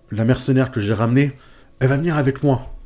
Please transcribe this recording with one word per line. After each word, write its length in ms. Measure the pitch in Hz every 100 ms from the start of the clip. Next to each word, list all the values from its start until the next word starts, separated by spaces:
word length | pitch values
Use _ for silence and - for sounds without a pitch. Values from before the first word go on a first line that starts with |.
| _
la 120 | 107
mercenaire 460 | 113 123 - 131 123
que 80 | 113
j'ai 160 | 101
ramenée ? 420 | 107 117 127 143 - - - - -
Elle 80 | 127
va 80 | 139
venir 200 | 170 151
avec 280 | 135 135
moi. » 280 | 143 127 - -